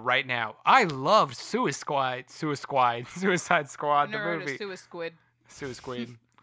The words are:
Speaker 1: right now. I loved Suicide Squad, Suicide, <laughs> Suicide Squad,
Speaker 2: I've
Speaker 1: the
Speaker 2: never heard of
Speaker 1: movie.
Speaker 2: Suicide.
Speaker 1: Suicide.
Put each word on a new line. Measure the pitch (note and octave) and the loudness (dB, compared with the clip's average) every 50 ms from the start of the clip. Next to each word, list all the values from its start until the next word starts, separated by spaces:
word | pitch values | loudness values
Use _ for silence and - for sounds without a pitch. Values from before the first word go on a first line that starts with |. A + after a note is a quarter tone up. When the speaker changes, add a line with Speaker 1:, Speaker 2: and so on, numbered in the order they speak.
| A2 | 0
Speaker 1:
right | B2 B2 C3 C#3 | 2 2 2 2
now. | C3 B2+ A#2+ A#2 G#2+ A2 - - | 0 -2 -2 -2 -4 -6 -2 2
I | - G3+ C4+ A#3 | 6 6 6 6
loved | F3 C#3+ C3 C3 D3+ G3+ A3 F3+ C#3+ A#2+ | 4 0 -2 2 4 6 6 4 4 0
Suicide | - - - - A#3 B3+ F3 C3+ - - - D3+ C#3 C3 B2+ B2+ B2+ B2+ - | -8 -6 -4 -2 0 0 0 -2 -4 -6 -4 -2 0 0 -2 -2 -6 -10 -14
Squad, | |
Suicide, | - - - D#3 D3 C3 - - C#3 C3+ B2+ A#2+ A#2+ A#2+ B2 - | -10 -6 -4 -4 -4 -4 -4 -2 2 4 4 4 4 0 -6 -10
<laughs> | - | -8
Suicide | F3 F#3+ G3+ F#3 E3+ - - F3+ E3+ D3 C3+ | -4 0 0 0 0 2 2 2 2 2 -2
Squad, | - - - D3 D3 C#3+ C#3+ | -6 -4 0 2 2 4 2
Speaker 2:
I've | D3 G#3+ | 2 -2
Speaker 1:
the | A3 | -4
Speaker 2:
never | G#3 F3 | -4 -4
heard | E3+ D#3+ D3 | -4 -4 -4
of | |
Speaker 1:
movie. | D3 C3+ - | -6 -8 -8
Speaker 2:
Suicide. | G#3+ G3+ F#3 F3 - _ - F3 E3 E3+ E3+ E3 _ _ _ _ _ _ | -8 -10 -10 -12 -16 _ -12 -10 -10 -10 -10 _ _ _ _ _ _ _
Speaker 1:
Suicide. | - - D3 C3+ A#2+ - - C3+ B2+ A#2+ A#2+ A#2+ A#2+ A#2 _ _ _ _ | -16 -12 -12 -12 -12 -12 -12 -10 -8 -8 -8 -10 -12 -18 _ _ _ _